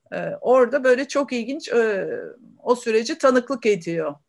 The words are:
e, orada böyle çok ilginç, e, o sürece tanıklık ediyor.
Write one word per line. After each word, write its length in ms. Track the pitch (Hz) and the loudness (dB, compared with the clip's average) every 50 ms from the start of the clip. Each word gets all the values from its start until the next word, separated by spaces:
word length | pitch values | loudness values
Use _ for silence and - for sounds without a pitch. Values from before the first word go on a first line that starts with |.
| _ - - | _ -10 -8
e, 40 | 175 170 165 165 - | -8 -6 -6 -8 -4
orada 420 | - - 254 262 247 226 254 285 254 | 0 4 4 4 4 4 2 0 4
böyle 240 | 254 247 247 285 | 4 2 2 0
çok 260 | 277 - 285 285 - 262 | -2 -2 -2 -2 -2 -4
ilginç, 360 | 240 220 233 277 320 - - | -6 -6 -6 -8 -8 -6 -2
e, 400 | - 240 226 220 208 190 175 160 117 107 90 78 - - _ - _ _ | 0 0 0 0 0 -2 -4 -6 -8 -8 -10 -12 -16 -18 _ -20 _ _
o 160 | - - 247 | -2 -2 -2
sürece 420 | 247 - 233 220 220 233 233 320 | 0 0 0 0 0 0 0 -4
tanıklık 480 | 311 - 269 254 254 247 - 269 233 - | 2 2 4 4 4 2 0 -6 -2 0
ediyor. 500 | 220 208 185 165 175 170 165 156 151 147 - _ | 0 0 0 -2 -6 -6 -4 -4 -6 -8 -10 _